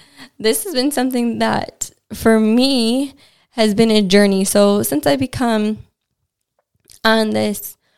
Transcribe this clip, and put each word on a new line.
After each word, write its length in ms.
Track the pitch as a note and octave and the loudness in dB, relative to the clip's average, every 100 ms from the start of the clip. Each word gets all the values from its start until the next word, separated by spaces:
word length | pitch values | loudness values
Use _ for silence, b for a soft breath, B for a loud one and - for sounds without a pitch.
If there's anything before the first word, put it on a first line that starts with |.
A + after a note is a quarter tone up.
| B B B _ | B B B _
this 240 | G#3+ A3 | -2 -2
has 100 | G4+ | -4
been 180 | C4 C4+ | -2 -2
something 460 | C4 B3+ B3 A#3 A3 | -2 -2 -2 -2 -2
that 520 | A3+ - - _ - _ _ | -2 -2 -6 _ -14 _ _
for 280 | - A3+ A3 | -2 2 4
me 720 | G#3+ A3+ C4+ C4 A3+ B3+ C#4 - b b b | 4 2 2 0 0 -2 -4 -10 b b b
has 240 | - G#3+ G3+ | -2 0 2
been 160 | A3+ | 2
a 100 | G#3+ | 2
journey. 440 | F#3+ G3+ G3+ F#3+ G3 | 4 4 4 2 0
So 360 | G#3 G3+ G3+ | 2 2 2
since 240 | A3 D4 C#4+ | -2 -2 0
I 100 | C#4+ | -2
become 640 | C4 - A#3+ A3 G#3+ G#3 - _ _ _ _ _ _ _ _ _ _ - | -4 -2 -2 0 -2 -6 -14 _ _ _ _ _ _ _ _ _ _ -4
on 280 | A3 A3 A3 | 0 0 0
this 460 | G#3+ G#3+ G3+ - - _ | -2 -4 -6 -12 -20 _